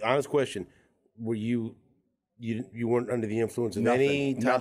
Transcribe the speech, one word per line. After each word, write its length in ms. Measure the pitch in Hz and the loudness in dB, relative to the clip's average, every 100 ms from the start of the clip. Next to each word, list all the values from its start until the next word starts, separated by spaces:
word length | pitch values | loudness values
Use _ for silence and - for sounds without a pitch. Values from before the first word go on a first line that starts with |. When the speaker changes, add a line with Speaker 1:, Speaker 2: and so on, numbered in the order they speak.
Speaker 1:
honest 240 | 110 135 135 | 0 0 2
question. 380 | 147 127 101 87 _ _ _ _ 113 | 0 0 -4 -10 _ _ _ _ -12
Were 200 | 113 113 | -6 -4
you, 400 | 110 120 113 - _ _ _ _ _ _ | -2 -2 -4 -10 _ _ _ _ _ _
you, 280 | 117 113 120 | -6 -4 -6
you 160 | 113 117 | -4 0
weren't 220 | 120 120 | 2 2
under 180 | 120 110 | -2 0
the 100 | 110 | 0
influence 380 | 110 120 117 95 | 0 0 -2 0
of 80 | |
Speaker 2:
Nothing. 160 | 113 127 | 2 4
Speaker 1:
any 340 | 139 143 139 | 4 2 0
type 80 | 131 123 123 | 0 2 2